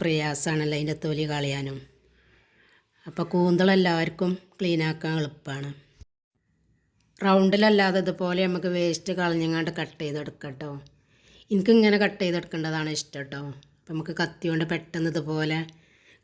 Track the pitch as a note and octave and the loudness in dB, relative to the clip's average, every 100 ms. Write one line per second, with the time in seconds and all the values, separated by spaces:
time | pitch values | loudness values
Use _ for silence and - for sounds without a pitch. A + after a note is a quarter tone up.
0 | F3 D#3 D3+ C#3+ E3+ D#3 D3+ D3 D3+ D3+ | 0 0 -2 -4 -2 -2 -2 -2 -4 -4
1 | D#3+ D3+ D3+ D3 C#3+ C#3 C3+ C3+ - _ | -4 -4 -2 -2 -4 -4 -6 -10 -16 _
2 | _ _ _ _ _ _ _ _ _ _ | _ _ _ _ _ _ _ _ _ _
3 | - - F3 F3+ F3+ F3 F#3 F#3+ F#3 E3 | -12 -8 -2 2 4 4 6 4 4 2
4 | E3 - F3+ F#3 - - F3+ E3+ D#3 D#3 | 0 -2 -2 -2 -8 -6 -2 0 0 -2
5 | D#3+ D#3+ D3 B2+ - C#3 C#3+ C#3 _ _ | -4 -4 -4 -8 -10 -10 -10 -12 _ _
6 | - _ _ _ _ _ _ _ _ _ | -20 _ _ _ _ _ _ _ _ _
7 | _ _ G3 F#3+ F#3+ G3+ G#3+ G#3 F#3+ F#3+ | _ _ 4 6 6 6 6 6 4 2
8 | F#3 F3+ F3+ F3+ F#3+ F3+ F3+ F3+ F3 E3 | 0 -2 -2 0 0 0 -2 0 0 -2
9 | G3 F3+ F3 E3 D#3+ E3 D#3+ E3 D3+ - | -4 -2 0 0 0 0 -2 -4 -8 -8
10 | D3+ D3 D3 - D3 C3 D3 C#3+ - _ | -8 -6 -8 -12 -14 -12 -12 -12 -16 _
11 | _ _ _ - - G3+ F#3+ A3+ G#3+ G3+ | _ _ _ -20 -2 0 6 6 6 6
12 | G3+ G3 F3+ F3 E3 E3 D#3+ D#3 D#3 D3+ | 2 0 -2 -2 -4 -6 -4 -2 -4 -6
13 | - C#3+ C#3 C#3 C#3+ C3+ - _ - D#3+ | -8 -12 -12 -10 -12 -14 -20 _ -10 -8
14 | D#3 D#3+ F#3 - F3 D#3+ E3 E3 D#3+ E3+ | -6 -4 -4 -4 -4 -2 -2 -4 -6 -4
15 | E3 D#3+ D3 D#3 D#3 D#3+ D#3+ - _ _ | -2 -2 -4 -2 -2 -2 -6 -14 _ _
16 | _ _ | _ _